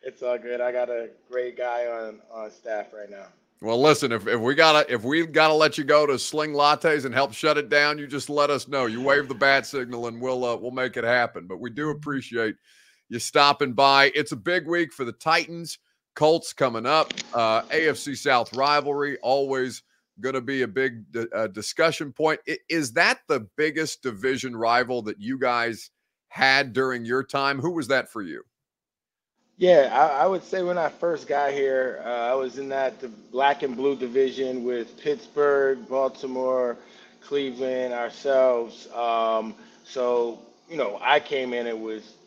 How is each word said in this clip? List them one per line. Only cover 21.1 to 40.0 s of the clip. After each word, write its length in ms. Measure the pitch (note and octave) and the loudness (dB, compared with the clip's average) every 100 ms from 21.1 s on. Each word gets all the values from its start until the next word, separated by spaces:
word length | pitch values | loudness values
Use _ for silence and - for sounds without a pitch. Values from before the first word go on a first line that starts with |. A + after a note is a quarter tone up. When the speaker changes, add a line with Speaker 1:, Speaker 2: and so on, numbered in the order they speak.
Speaker 2:
di-, 140 | A#2 A2+ | -8 -6
uh, 120 | G2+ A2 | -4 -4
discussion 640 | G2+ G#2 - D#3+ D3+ D3 | -6 -10 0 0 0 -8
point. 300 | B2+ D#3 D3+ - | -2 -2 -2 -6
I, 80 | D#3 _ | -10 _
is 240 | E3 C3+ | -4 -2
that 240 | B2+ F#3+ B3 _ | 2 2 0 _
the 120 | C#3+ G#2 - | -4 -4 -2
biggest 440 | D#3 D3+ D#3 - | -2 -2 -6 -6
division 540 | C3 G2+ B2+ C3 B2+ A#2 | -10 -4 -4 -2 -6 -2
rival 460 | A2+ A#2+ B2 B2 | 2 2 2 -4
that 180 | G#2+ G2+ | -6 -8
you 180 | G#2 C3 | -8 -2
guys 520 | B2+ A#2+ A#2 A2 - _ _ _ _ | 0 0 -2 -6 -14 _ _ _ _
had 440 | - C3+ C3+ C3+ | 0 4 4 2
during 320 | A#2 C3 B2 | -2 -2 -4
your 180 | A#2 B2+ | -4 -4
time? 360 | C3 C#3+ C#3 C#3 | -2 -2 -2 -2
Who 140 | D#3+ | -4
was 140 | E3+ A#2+ | -4 0
that 200 | C3 A#2+ | 0 0
for 140 | A2+ | -10
you? 200 | F#2 C2 - _ _ _ _ _ _ _ _ _ _ _ | -10 -12 -16 _ _ _ _ _ _ _ _ _ _ _
Speaker 1:
Yeah, 320 | F3+ E3+ C3 | 6 8 8
I, 300 | A#2 D3+ C#3 | 4 4 4
I 40 | E3+ | 2
would 160 | F#3 | 0
say 200 | - F#3+ | -4 -4
when 160 | F3 F3+ | -2 0
I 100 | D3+ | -2
first 400 | - E3+ D3+ C3 | -2 -4 -4 -2
got 240 | C#3+ C#3+ | 0 0
here, 500 | C#3 C3+ C3 C3 D2+ | 0 0 0 -2 -4
uh, 60 | G2+ | -6
I 260 | A#2+ A#2 | -4 0
was 220 | C3 C3 A#2+ | 0 -2 -6
in 140 | C#3 | -6
that, 280 | C3+ C3 A2+ | -2 -2 -4
the 100 | B2+ | -14
black 540 | G#2+ - B2 C#3 C#3+ | -16 -10 2 2 2
and 140 | C#3+ A#2+ | -4 -2
blue 180 | C3+ | -2
division 720 | C3+ B2 B2+ C3+ B2 C3 B2+ | -2 -2 2 0 0 -4 -4
with 340 | A#2+ B2 A2+ - | -4 -4 -6 -8
Pittsburgh, 880 | D3+ D3 - D3 D3 C#3 C3+ C3 A2 | -4 -4 -6 0 2 4 2 0 -4
Baltimore, 920 | C3 C3+ C3 C3+ B2+ B2+ C3 B2 A#2 - - - _ | -2 -2 -4 -8 -4 -2 0 -2 -4 -14 -20 -20 _
Cleveland, 720 | - C#3+ C#3 B2 C3 B2+ B2+ | -6 -4 -4 -4 -4 -2 -4
ourselves. 960 | A#2+ A#2 A2 C#3 C3+ C3 A#2+ A#2 A2+ - | -4 -6 -6 0 4 4 2 -2 -10 -14
Um, 600 | A#2+ A#2 A#2 A2+ A2+ A2 G#2 - _ | -4 0 0 2 0 -2 -10 -20 _
so, 540 | - C3 | -12 -4